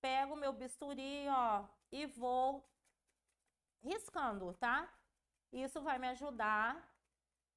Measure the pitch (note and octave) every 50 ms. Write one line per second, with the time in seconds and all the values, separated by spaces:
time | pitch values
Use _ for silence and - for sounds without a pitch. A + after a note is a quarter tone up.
0 | - C4 C4 C4 C#4 C#4 D4+ D4+ C#4+ C4+ C4 G#3 - - - - D4+ C#4+ C#4+ C#4
1 | C4+ C#4 C#4+ C#4+ C#4+ C#4+ C4+ B3+ A#3+ A3+ G#3+ G3+ G3 - - _ _ _ - C#4
2 | D4+ C#4+ - A#3+ B3 B3 B3+ B3+ B3+ C4 C#4 C#4 - _ _ _ _ _ _ _
3 | _ _ _ _ _ _ _ _ _ _ _ _ _ _ _ _ - C4+ F#4+ A4
4 | - - - E4 C#4+ A#3 G#3 G3 F#3 F3 F3+ - B3 A#3 B3 D4 E4+ - - _
5 | _ _ _ _ _ _ _ _ _ _ - B3+ C4 C4 - D#4+ C#4 D4+ C4+ B3+
6 | B3+ B3+ B3+ B3+ C#4+ C#4+ C4+ A3 A3+ - C4+ G#3+ G#3 G3+ C#4+ E4+ - - _ _
7 | _ _ _ _ _ _ _ _ _ _ _